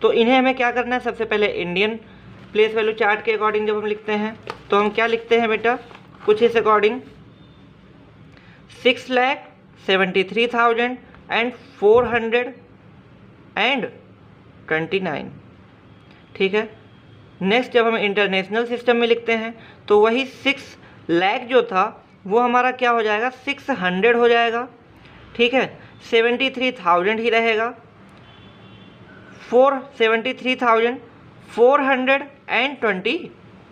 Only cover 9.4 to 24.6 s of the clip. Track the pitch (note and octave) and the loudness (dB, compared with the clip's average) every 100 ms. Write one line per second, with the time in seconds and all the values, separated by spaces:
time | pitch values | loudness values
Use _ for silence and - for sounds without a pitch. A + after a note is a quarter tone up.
9.4 | - - - - - F#3+ F#3+ F#3+ F#3 G3 | -10 -20 -20 -12 -2 0 2 0 -2 -2
10.4 | A#3 A#3 A#3 A#3 A#3+ B3+ - - - G#3 | -2 0 0 0 -2 -4 -16 -20 -6 -4
11.4 | A#3+ A#3+ - - G3+ A#3 A#3 A#3 A3+ A#3+ | -4 -6 -18 -2 4 4 4 -2 0 -2
12.4 | B3+ B3+ - - - - - - - - | -4 -10 -20 -20 -20 -20 -20 -20 -20 -20
13.4 | - - A3 C4+ D3+ - - - - - | -12 -4 -2 -2 -6 -12 -20 -20 -20 -20
14.4 | - - - D#3 D#3+ G3 F#3 C#3 C3 - | -20 -18 -6 -4 -2 -4 -4 -8 -12 -18
15.4 | - - - - - - - - - - | -20 -20 -20 -20 -20 -20 -20 -20 -16 -4
16.4 | F#3+ G#3 G#3+ - - - - - - - | -2 -2 -4 -12 -20 -20 -20 -20 -20 -6
17.4 | F#3+ A3+ - A#3+ A3+ A3+ G3+ G3+ G3 F#3+ | -2 0 0 0 2 0 -2 0 0 0
18.4 | F#3 G#3+ A#3+ A#3+ - A#3 A#3 A#3 A3+ A3+ | -2 -4 -4 -4 0 2 2 0 0 -4
19.4 | A3+ A#3 - - - G#3 A3 A#3+ C4 - | -4 -12 -20 -12 2 4 4 2 -4 -4
20.4 | C4+ C4+ - - - - - E3+ F#3 A#3+ | -4 -4 -6 -20 -20 -16 -2 0 0 -2
21.4 | A#3+ B3+ A3+ F#3 G#3 - _ _ F#3+ A3 | 0 0 2 0 -2 -4 _ _ -2 0
22.4 | B3 B3 B3+ B3+ B3 A#3 G#3+ G#3 B3 B3+ | 2 2 0 0 0 0 0 -2 -4 -6
23.4 | - C#4 - A#3+ F3+ F3+ A3+ A#3 A#3+ A#3 | -10 -8 -6 -2 -2 2 2 4 4 2
24.4 | A#3 A#3 | 2 -2